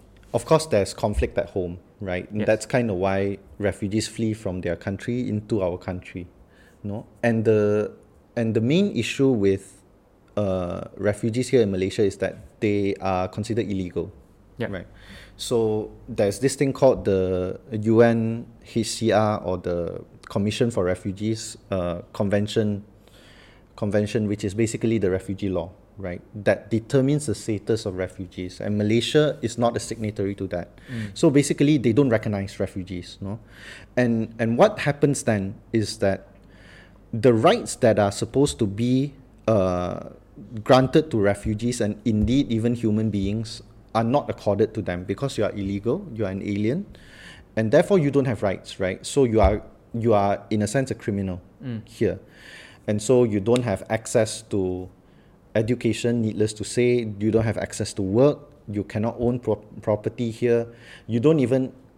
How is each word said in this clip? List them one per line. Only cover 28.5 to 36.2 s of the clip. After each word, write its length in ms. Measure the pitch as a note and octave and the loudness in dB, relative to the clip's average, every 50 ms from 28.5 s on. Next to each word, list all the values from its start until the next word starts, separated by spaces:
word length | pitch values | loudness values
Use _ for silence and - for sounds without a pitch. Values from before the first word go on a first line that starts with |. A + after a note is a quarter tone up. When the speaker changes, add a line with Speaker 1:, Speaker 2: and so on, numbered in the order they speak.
| - - | -8 -8
Speaker 1:
and 160 | G#2+ G#2 G#2 G#2 | -6 -4 -2 0
Malaysia 600 | G#2 G#2 A2 A#2+ A2+ - - D3+ D3+ D3 - - | 2 2 2 2 0 2 2 2 2 2 0 -2
is 160 | - A2 - A#2 | -4 -6 -2 0
not 180 | A#2+ A#2 A2+ | 0 0 0
a 40 | A#2+ | -2
signatory 560 | - - A2+ A2 A2+ G#2 G#2 - G2 G2 G2+ | -6 -6 -8 -6 -6 -6 -4 -4 -4 -4 -4
to 120 | - G2 F2+ | -6 -6 -6
that. 300 | F2 F2 E2+ - - - - - | -6 -8 -8 -10 -14 -20 -16 -10
Speaker 2:
Mm. 300 | B2+ A2+ A2 G2+ - - | -8 -8 -8 -8 -4 0
Speaker 1:
So 140 | - D#3+ | 2 4
basically, 480 | C3 C#3+ C#3 - D#3 - D3 D3 D#3 C#3 | 4 4 2 2 0 0 2 2 2 2
they 120 | G#2+ A#2+ | 2 2
don't 180 | G#2+ C3 C#3+ C3 | 2 4 4 4
recognize 500 | A2 G#2+ - A2+ G#2 G2 G2 G2 - - | 2 0 0 -2 -4 -4 -4 -6 -6 -6
refugees, 580 | G2+ - - G2 F2+ F2+ F#2 F2+ E2+ - - - | -6 -6 -6 -10 -10 -8 -10 -12 -12 -14 -14 -12
no? 200 | G2 F#2+ G#2 A#2 - - - - - - - - - - - B2 | -10 -10 -10 -12 -14 -18 -20 -20 -20 -20 -20 -20 -20 -6 -2 0
And, 380 | B2 A#2 A#2 A2 A2+ - - - | 2 2 2 0 -2 -4 -4 -2
and 200 | A2+ A2+ A#2 B2+ | -2 0 4 4
what 200 | F#3+ G3+ G3+ - | 4 4 4 0
happens 440 | - D3 C#3+ - D3+ C#3+ C3+ - - | -2 -4 0 2 2 0 0 0 0
then 320 | A#2+ A2 G2+ F#2+ G2 G2+ - - - - | 0 0 0 -2 -4 -8 -12 -10 -4 -2
is 240 | A2+ G#2 - - - | -2 -2 -2 -4 -2
that 280 | G2+ G2 F#2+ - | 0 0 0 -2